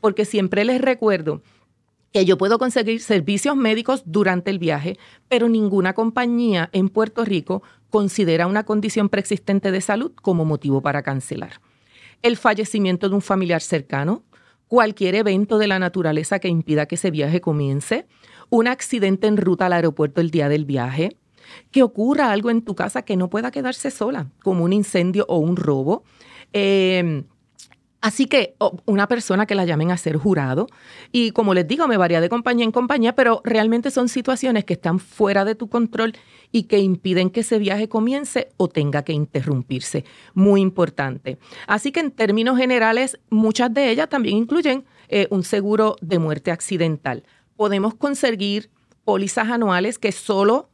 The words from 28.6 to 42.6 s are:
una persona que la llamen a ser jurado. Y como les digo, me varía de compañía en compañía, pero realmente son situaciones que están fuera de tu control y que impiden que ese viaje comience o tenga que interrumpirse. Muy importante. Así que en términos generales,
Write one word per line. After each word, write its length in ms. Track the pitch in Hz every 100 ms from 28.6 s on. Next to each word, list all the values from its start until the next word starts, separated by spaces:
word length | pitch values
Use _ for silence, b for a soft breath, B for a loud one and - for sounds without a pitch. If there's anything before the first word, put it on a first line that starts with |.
| 202 175 -
una 220 | 202 202
persona 380 | 240 - 190 208
que 100 | 202
la 80 |
llamen 280 | 175 151 165
a 60 | 180
ser 200 | - 156
jurado. 500 | 170 175 135 131 233 B B B B
Y 200 | 240 233
como 220 | 226 214
les 120 | 185 160
digo, 220 | 269 311
me 80 | 220
varía 240 | 175 170
de 80 | 175
compañía 380 | 233 240 240 226
en 80 |
compañía, 420 | 226 247 285 226 240
pero 260 | 247 226 -
realmente 460 | 226 220 233 254
son 180 | 269 247
situaciones 560 | 262 247 262 262 226 196
que 80 |
están 260 | 170 175 175
fuera 460 | - - 208 196 196
de 100 | 220
tu 140 | 226
control 460 | 240 226 220 226 220 B B B
y 120 | 233
que 160 | - 208
impiden 500 | 196 180 196 180 185
que 120 | 185
ese 180 | 220 220
viaje 280 | 202 196 220
comience 640 | 226 226 269 294 - - _
o 100 | 175
tenga 360 | - 147 143
que 100 | 143
interrumpirse. 880 | 151 147 147 135 139 120 131 - - 139 B B
Muy 260 | - 196 196
importante. 800 | 190 185 175 - 139 131 135 131 B B B
Así 280 | 214 277
que 80 | 277
en 100 | 311
términos 460 | - 220 208 226
generales, 600 | 254